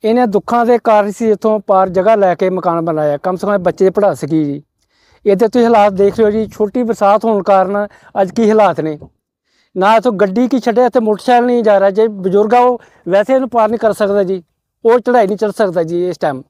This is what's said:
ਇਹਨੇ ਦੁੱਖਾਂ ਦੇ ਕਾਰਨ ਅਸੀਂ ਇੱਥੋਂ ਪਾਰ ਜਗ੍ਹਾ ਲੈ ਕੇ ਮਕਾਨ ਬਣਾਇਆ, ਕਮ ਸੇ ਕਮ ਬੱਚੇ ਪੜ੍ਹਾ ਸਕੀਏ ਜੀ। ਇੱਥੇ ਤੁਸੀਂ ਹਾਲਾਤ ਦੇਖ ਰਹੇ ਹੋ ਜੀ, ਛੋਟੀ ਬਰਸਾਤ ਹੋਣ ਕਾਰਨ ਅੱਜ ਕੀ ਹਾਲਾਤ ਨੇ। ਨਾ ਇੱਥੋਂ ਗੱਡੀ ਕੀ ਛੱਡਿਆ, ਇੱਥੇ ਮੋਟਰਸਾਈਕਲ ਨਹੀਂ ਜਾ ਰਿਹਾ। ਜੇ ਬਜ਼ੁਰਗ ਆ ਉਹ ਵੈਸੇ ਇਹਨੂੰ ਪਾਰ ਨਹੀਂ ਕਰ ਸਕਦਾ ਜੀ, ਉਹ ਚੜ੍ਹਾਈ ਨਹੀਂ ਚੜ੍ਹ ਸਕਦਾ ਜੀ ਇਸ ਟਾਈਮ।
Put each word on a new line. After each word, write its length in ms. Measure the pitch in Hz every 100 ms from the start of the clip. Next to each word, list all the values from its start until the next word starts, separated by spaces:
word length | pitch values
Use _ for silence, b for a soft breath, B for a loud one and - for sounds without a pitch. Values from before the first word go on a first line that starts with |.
ਇਹਨੇ 220 | 220 240 247
ਦੁੱਖਾਂ 400 | 196 - 240 240
ਦੇ 140 | 240
ਕਾਰਨ 260 | 233 214 208
ਅਸੀਂ 220 | 196 226
ਇੱਥੋਂ 280 | 208 220 214 -
ਪਾਰ 220 | 190 190
ਜਗ੍ਹਾ 260 | 180 185 226
ਲੈ 200 | 190 170
ਕੇ 140 | 185
ਮਕਾਨ 320 | 185 180 170
ਬਣਾਇਆ, 360 | 165 156 151 147
ਕਮ 180 | 185 185
ਸੇ 120 | 190
ਕਮ 100 | -
ਬੱਚੇ 320 | 175 156 190
ਪੜ੍ਹਾ 240 | 185 202
ਸਕੀਏ 300 | 147 143 160
ਜੀ। 200 | 147 143 _ _ _ _ _ _ 208
ਇੱਥੇ 220 | 196 220
ਤੁਸੀਂ 180 | 247 233
ਹਾਲਾਤ 280 | 226 202
ਦੇਖ 240 | 190 202 202
ਰਹੇ 80 | 214
ਹੋ 60 |
ਜੀ, 160 | 214 208
ਛੋਟੀ 360 | - 208 247
ਬਰਸਾਤ 420 | 226 214 202 208 226
ਹੋਣ 180 | 208
ਕਾਰਨ 440 | 180 196 190 202 208 b b -
ਅੱਜ 100 | 196
ਕੀ 180 | 233 220
ਹਾਲਾਤ 320 | 214 202 160
ਨੇ। 180 | 156 147 - _ _ _ _ _ _ 185
ਨਾ 180 | 190 220
ਇੱਥੋਂ 160 | 247
ਗੱਡੀ 360 | 196 202 190 247
ਕੀ 120 | 269
ਛੱਡਿਆ, 260 | 240 220 247
ਇੱਥੇ 140 | 247
ਮੋਟਰਸਾਈਕਲ 460 | 220 208 - 240 247
ਨਹੀਂ 180 | 240
ਜਾ 160 | 214 196
ਰਿਹਾ। 100 | 196
ਜੇ 180 | 196 226
ਬਜ਼ੁਰਗ 460 | 202 185 196 214
ਆ 60 | 240
ਉਹ 220 | 247 240 b b -
ਵੈਸੇ 240 | 190 214
ਇਹਨੂੰ 160 | 269 262
ਪਾਰ 200 | 233 214
ਨਹੀਂ 100 | 226
ਕਰ 140 | 226
ਸਕਦਾ 300 | 190 202 202
ਜੀ, 200 | 185 190 _ _ _ _ 226
ਉਹ 140 | 247
ਚੜ੍ਹਾਈ 280 | 240 247 196
ਨਹੀਂ 100 | 202
ਚੜ੍ਹ 140 | 214
ਸਕਦਾ 320 | - 208 175
ਜੀ 260 | 165 175 180
ਇਸ 80 | 175
ਟਾਈਮ। 260 | 165 131